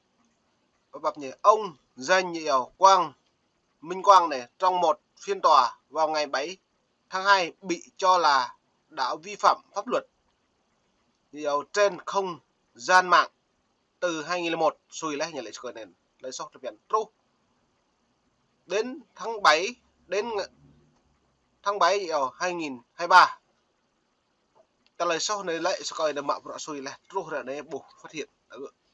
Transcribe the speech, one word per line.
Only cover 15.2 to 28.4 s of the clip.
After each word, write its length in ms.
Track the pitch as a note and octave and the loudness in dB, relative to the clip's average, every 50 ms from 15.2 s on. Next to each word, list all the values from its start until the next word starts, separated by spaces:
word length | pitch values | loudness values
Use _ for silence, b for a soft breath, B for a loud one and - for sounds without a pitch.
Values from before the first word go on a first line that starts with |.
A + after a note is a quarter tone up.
| D#3 E3 | -6 -6
nhà 100 | D#3+ C#3 | -8 -10
lệ 100 | A#2+ G#2+ G#2+ - | -12 -12 -12 -14
cười 120 | - B2 G#2+ | -14 -14 -12
này, 120 | A2+ A2 - - _ _ _ _ _ | -14 -16 -18 -20 _ _ _ _ _
lấy 120 | - C3 | -14 -14
sót 180 | C3 - D#3+ D3+ - | -12 -12 -14 -14 -16
thực 100 | C3+ C3 | -14 -12
hiện 120 | A#2+ A2 - _ - | -12 -12 -14 _ -2
true. 220 | - A3 A3 - _ _ _ _ _ _ _ _ _ _ _ _ _ _ _ _ _ _ _ _ _ _ _ _ _ _ _ _ _ _ _ | -2 -2 -2 -4 _ _ _ _ _ _ _ _ _ _ _ _ _ _ _ _ _ _ _ _ _ _ _ _ _ _ _ _ _ _ _
Đến 340 | - F3 G#3 A3+ B3+ C4 D#4+ A#3 _ _ | -6 -4 -4 -4 -4 -8 -14 -18 _ _
tháng 260 | - F3+ A3 A#3 G#3+ | -14 -10 -10 -6 0
bảy, 340 | F#3+ D#3+ D3+ D#3+ F3+ A3+ B3 - _ _ _ _ _ - | 2 4 4 4 2 -4 -8 -12 _ _ _ _ _ -6
đến 180 | F3 G3+ A#3 A#3+ A3+ G3+ F#3 - _ _ C#3+ C#3+ D3 _ _ _ _ _ _ _ _ _ _ _ _ _ _ _ _ _ - | -4 -4 -4 -4 -6 -8 -8 -8 _ _ _ -20 _ _ _ _ _ _ _ _ _ _ _ _ _ _ _ _ _ _ -6
tháng 160 | G3+ G#3+ G3 | -4 0 2
bảy 280 | F3 E3+ G3 G3+ G3 D#3+ | 2 2 2 0 -2 -2
ở 220 | D#3+ D3 C3+ B2+ - | -2 -2 -2 -2 -4
hai 180 | - E3+ F3+ F3 | -4 -6 -4 -4
nghìn 240 | F3 D#3+ D3 C3 A#2+ - _ _ | -4 -6 -8 -10 -12 -16 _ _
hai 140 | - E3+ F3+ | -8 0 6
ba. 320 | F#3+ F3+ D#3+ - - - _ _ _ _ _ _ _ _ _ _ _ _ _ _ _ _ _ _ _ _ _ _ _ _ _ _ _ _ _ _ _ - | 8 8 8 8 4 -4 _ _ _ _ _ _ _ _ _ _ _ _ _ _ _ _ _ _ _ _ _ _ _ _ _ _ _ _ _ _ _ -6
Ta 80 | E3+ | -4
lấy 140 | F3 E3 D#3+ | -2 -2 -2
sót 240 | D#3 - G#3+ G3+ F#3+ | -4 -4 -6 -6 -6
này 160 | F3+ E3 E3 | -6 -6 -4
lại 240 | E3 F3+ G3 - - | -2 -4 -4 -4 -6
sẽ 100 | - - | -10 -6
coi 180 | - D#3+ D3+ C#3+ | -4 -4 -4 -2
là 80 | C#3+ | -4
mạng 200 | C#3 D3 C#3+ - - | -4 -4 -6 -6 -8
bọ 140 | D3 - - | -12 -14 -14
xui 240 | - - D3 C#3+ | -12 -12 -12 -12
lấy 120 | C3+ C3+ B2+ - _ _ | -12 -12 -14 -16 _ _
true 140 | - G3 F3 D#3 | -10 -8 -8 -8
rồi 140 | D3+ C#3+ - | -8 -10 -8
này 180 | B2+ C3+ D3 | -10 -10 -12
bù 220 | D3+ - D#3+ C3+ - - _ _ | -12 -12 -12 -14 -14 -16 _ _
phát 100 | - D#3+ | -20 -16
hiện. 180 | - D#3 B2 - _ _ | -14 -14 -14 -14 _ _